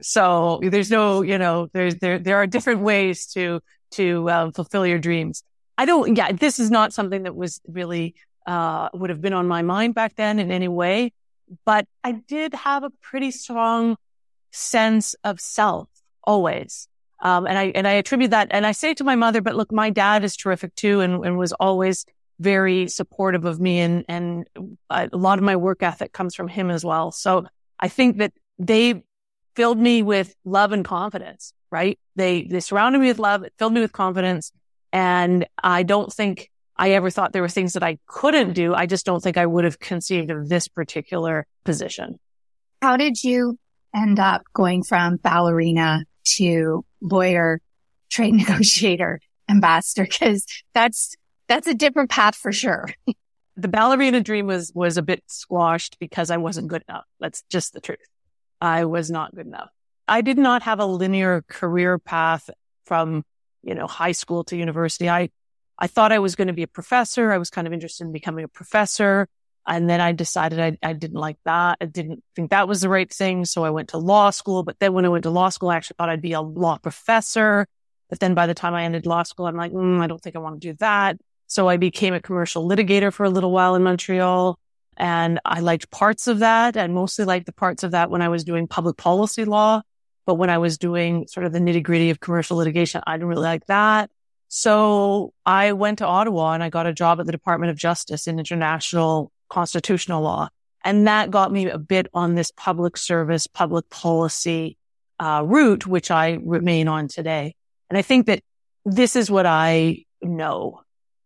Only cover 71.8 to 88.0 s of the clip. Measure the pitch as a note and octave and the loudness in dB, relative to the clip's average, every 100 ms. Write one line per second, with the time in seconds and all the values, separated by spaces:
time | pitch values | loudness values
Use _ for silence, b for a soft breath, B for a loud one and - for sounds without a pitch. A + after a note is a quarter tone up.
71.8 | E3+ E3 D#3 D#3+ _ - D#3+ G3 F#3+ G3+ | -6 -8 -10 -10 _ -8 0 2 2 0
72.8 | F#3+ F#3+ F#3+ - F#3+ F#3 F3 - D#3+ D#3 | 0 0 0 -2 -2 -2 -2 -2 -2 -4
73.8 | - E3 E3+ G#3 G3+ - - F#3 E3 - | -6 -4 2 4 4 2 -2 -4 -4 -2
74.8 | G3 F#3 F3+ E3+ E3 F3 F#3 - F3+ E3 | 0 2 2 2 0 0 0 0 -2 -2
75.8 | - - E3+ D#3+ E3+ D#3+ D#3 D#3+ F3 D3 | -4 -6 -4 -4 -4 -6 -6 -2 -2 -2
76.8 | - - - A3+ - A#3 G#3+ G3+ G3+ _ | -6 -8 0 0 0 0 2 2 0 _
77.8 | _ _ _ E3+ F#3+ F3 E3+ E3+ F3 F3 | _ _ _ -2 0 2 2 0 -4 -4
78.8 | E3+ E3 E3 E3+ E3+ - F3 E3 E3+ F3+ | -4 -4 -2 -2 -2 -6 -8 -6 -6 -2
79.8 | F#3 F3+ E3 E3 F3+ D#3+ D#3+ D#3 F3 D#3 | 0 0 0 -6 -12 -12 -12 -12 -12 -4
80.8 | G#3+ G3+ G3 F#3 _ _ _ - F#3 F3+ | 0 2 0 -2 _ _ _ 0 2 4
81.8 | F3+ - G3 F3 - F3+ E3+ F3 E3+ G3 | 0 0 -2 -2 -4 -4 -4 -4 0 0
82.8 | G3 G3+ G3+ - G3+ F#3+ F3+ F#3 F#3 F#3 | 2 2 2 0 0 0 2 2 4 4
83.8 | F#3 F3+ - F#3 F#3 F3+ F3+ F3 _ _ | 4 2 -2 0 2 2 2 -2 _ _
84.8 | _ - F3 E3+ E3 E3+ - E3+ E3+ E3 | _ -6 -2 0 0 0 0 0 2 0
85.8 | - - G3+ A3 - G#3+ A3+ A3+ A#3+ A3 | -2 0 2 2 0 2 4 4 2 0
86.8 | F3+ F3+ F#3 - G3 F3+ F3 - F#3 F3 | -2 -2 -2 -2 0 0 -4 -4 -4 -2
87.8 | F#3 F3 | -2 0